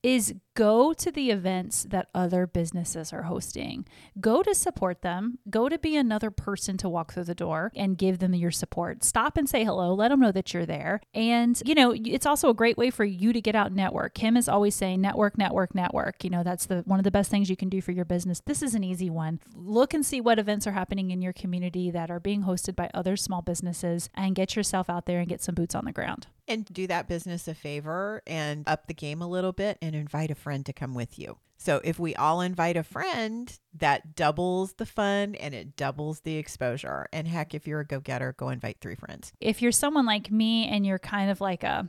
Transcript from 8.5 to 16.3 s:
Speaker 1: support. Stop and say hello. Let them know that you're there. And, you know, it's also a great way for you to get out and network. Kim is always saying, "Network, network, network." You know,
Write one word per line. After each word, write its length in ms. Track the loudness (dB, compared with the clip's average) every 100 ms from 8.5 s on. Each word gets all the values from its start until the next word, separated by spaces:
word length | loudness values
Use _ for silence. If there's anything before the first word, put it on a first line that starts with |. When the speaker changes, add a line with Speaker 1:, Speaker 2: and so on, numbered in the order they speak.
Speaker 1:
support. 520 | -2 -4 -4 -4 -2
Stop 340 | 0 2 2 2
and 120 | 2
say 140 | 2
hello. 300 | 2 2 2
Let 160 | 4 4
them 100 | 8
know 120 | 6
that 200 | 4 -2
you're 120 | -2 -2
there. 360 | -4 -4 -6 _
And, 460 | -2 2 4 4 2 4
you 80 |
know, 200 | 6 6 4
it's 300 | -2 0 2
also 240 | 4 4
a 40 |
great 240 | 6 4 4
way 120 | 0
for 160 | 2 -2
you 280 | 2 2
to 80 | 2
get 140 | 2 2
out 120 | 2
and 80 | 2
network. 360 | 0 0 -4
Kim 220 | -2 4 4
is 140 | 4
always 260 | 4 4 2
saying, 240 | 0 2
"Network, 380 | 2 4 2 4
network, 360 | 2 2 0
network." 520 | 0 0 0 -2 -4
You 40 |
know, 140 | -2